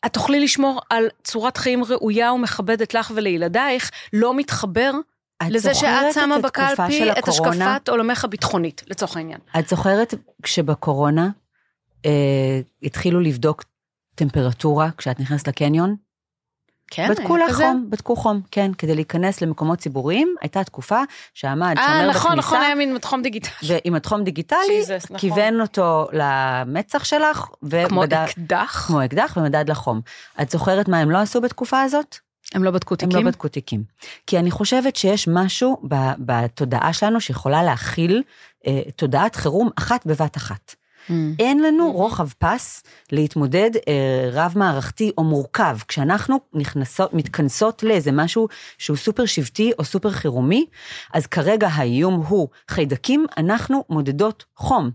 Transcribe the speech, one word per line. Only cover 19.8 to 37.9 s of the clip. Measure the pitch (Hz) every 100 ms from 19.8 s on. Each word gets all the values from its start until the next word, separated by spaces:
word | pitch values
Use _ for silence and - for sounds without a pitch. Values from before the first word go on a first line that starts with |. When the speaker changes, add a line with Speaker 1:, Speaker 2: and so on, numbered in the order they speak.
| 156 135 131 196 330 359
Speaker 2:
הייתה | 151 196
תקופה | 190 - - 220 277 - -
שעמד, | - 135 139 180 185
Speaker 1:
אה, | 269
Speaker 2:
שעמד | 311 -
Speaker 1:
נכון, | - 339
Speaker 2:
בכניסה, | 330 -
Speaker 1:
נכון, | 247
היה | 285
מין | 285 277
מתחום | 254 - 262
דיגיטלי. | 254 214 - - 151
Speaker 2:
ועם | 170 175
התחום | 170 - 208
דיגיטלי, | 196 147 165 320 392
Speaker 1:
ג'יזוס, | 415 403 190
נכון. | - 190
Speaker 2:
כיוון | 196 202 214 226
אותו | 214 - 175 160 151
למצח | 156 143 135 131 127 123 156 202 285
שלך, | - 302 302 302 - - 147 165 175
Speaker 1:
כמו | 185
Speaker 2:
ובדק | 156 160
Speaker 1:
אקדח? | 160 - 160 190 - - -
Speaker 2:
כמו | 151
אקדח, | 127 139 - -
ומדד | 151 151 151
לחום. | 143 - 113 117 - - -
את | 139
זוכרת | 165 196 190 202
מה | 170
הם | 151
לא | 175
עשו | 208 247
בתקופה | 247 - 247 262
הזאת? | 269 285 294 - _ _ -
Speaker 1:
הם | 190
לא | 190
בדקו | 180 -
Speaker 2:
הם | 180 180
Speaker 1:
תיקים? | 180
Speaker 2:
לא | 165
בדקו | - 156
תיקים. | - - 107 104 _ - - -
כי | 180
אני | 175
חושבת | 170 208 254 262 -
שיש | 190 202 -
משהו | 170 190 - 254 269 131
ב-, | 143 131 139
בתודעה | 123 120 117 - 135 123 156
שלנו | 170 208 226
שיכולה | - 131 135 147
להכיל, | 175 120 -